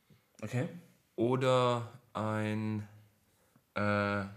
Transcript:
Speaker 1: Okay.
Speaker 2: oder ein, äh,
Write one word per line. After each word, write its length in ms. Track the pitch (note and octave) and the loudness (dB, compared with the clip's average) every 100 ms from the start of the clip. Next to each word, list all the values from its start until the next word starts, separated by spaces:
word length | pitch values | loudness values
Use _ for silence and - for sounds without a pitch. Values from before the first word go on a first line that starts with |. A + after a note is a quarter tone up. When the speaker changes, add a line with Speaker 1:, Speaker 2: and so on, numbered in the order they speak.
| _ - _ - | _ -20 _ -14
Speaker 1:
Okay. 260 | G#2+ B2 F2+ - - _ _ - | -6 -4 -4 -8 -20 _ _ -2
Speaker 2:
oder 720 | A2+ C3 C3 B2+ B2 A#2+ A2+ - _ | 2 2 4 4 4 0 -4 -14 _
ein, 720 | G2+ G#2+ G#2+ G#2+ G#2+ A2 G#2+ G#2 - - _ _ _ _ _ _ - | -6 -2 -2 -2 -2 -2 -4 -8 -18 -20 _ _ _ _ _ _ -2
äh, 460 | G#2 G#2 G2+ G2+ G2 | 0 2 2 -2 -4